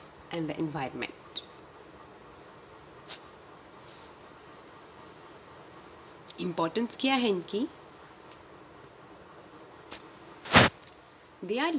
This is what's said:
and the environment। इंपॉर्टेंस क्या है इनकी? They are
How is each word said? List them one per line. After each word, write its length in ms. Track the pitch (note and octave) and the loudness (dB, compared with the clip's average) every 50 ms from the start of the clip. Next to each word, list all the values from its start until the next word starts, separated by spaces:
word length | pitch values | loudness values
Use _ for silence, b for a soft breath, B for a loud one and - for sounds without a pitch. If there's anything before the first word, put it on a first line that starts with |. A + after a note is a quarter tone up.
| - - - - - - - | -4 -6 -10 -14 -10 -6 -2
and 140 | E3+ D#3+ D3 | 0 0 0
the 80 | - - | 2 2
environment। 840 | D#3+ D3+ C#3+ D3 C3 B2 - B2+ B2 - - - - - - - - - - - - - - - - - - - - - - - - - - - - - - - - - - - - - - - - - - - - - - - - - - - - - - - - - - - - - - - - - - - - - - - - - - - - - - - - - - - - - - - - - - - - - - - - - - - - - - - - - - - | 0 2 2 0 0 0 0 -2 -2 -4 -4 -10 -16 -10 -8 -8 -8 -8 -12 -16 -16 -16 -16 -16 -16 -16 -16 -16 -16 -16 -18 -18 -18 -18 -16 -16 -16 -16 -16 -18 -18 -18 -18 -18 -18 -16 -16 -14 -12 -10 -10 -10 -12 -14 -18 -18 -18 -18 -18 -18 -18 -18 -18 -16 -16 -16 -16 -16 -16 -16 -16 -16 -16 -18 -18 -16 -16 -16 -16 -16 -16 -16 -16 -16 -16 -16 -16 -16 -16 -16 -16 -16 -16 -16 -16 -16 -16 -16 -16 -16 -16 -16 -16 -16 -16 -16 -16 -16 -16 -16 -16 -14 -14 -10 -4 0
इंपॉर्टेंस 580 | F3+ F3+ E3 - E3 E3 - A3 A#3+ A3+ - - | 0 2 4 6 4 6 6 4 2 2 2 4
क्या 140 | - C4+ C4+ | 6 8 8
है 160 | B3+ B3 A3 | 8 8 8
इनकी? 380 | G3 F3 E3+ - - G#3 C#4 - - - - - - - - - - - - - - - - - - - - - - - - - - - - - - - - - - - - - - - - - - - - - - - - - - - - - - - - - - - - - - - - - - - - - - - - - - - G3 F3+ | 6 6 2 0 2 2 2 0 -2 -8 -16 -16 -16 -16 -18 -18 -16 -16 -16 -16 -16 -18 -18 -18 -18 -18 -18 -18 -16 -16 -16 -18 -18 -18 -18 -18 -18 -18 -18 -18 -16 -18 -18 -18 -16 -16 -16 -16 -16 -16 -12 -12 -12 -12 -12 -14 -16 -16 -16 -16 -16 -10 4 10 12 12 12 12 8 2 -10 -18 -20 -20 -20 -20 -20 -20 -20 -20 -10 -6 -2 2
They 80 | G#3+ B3 D4+ | 4 6 6
are 100 | E4+ E4 | 6 6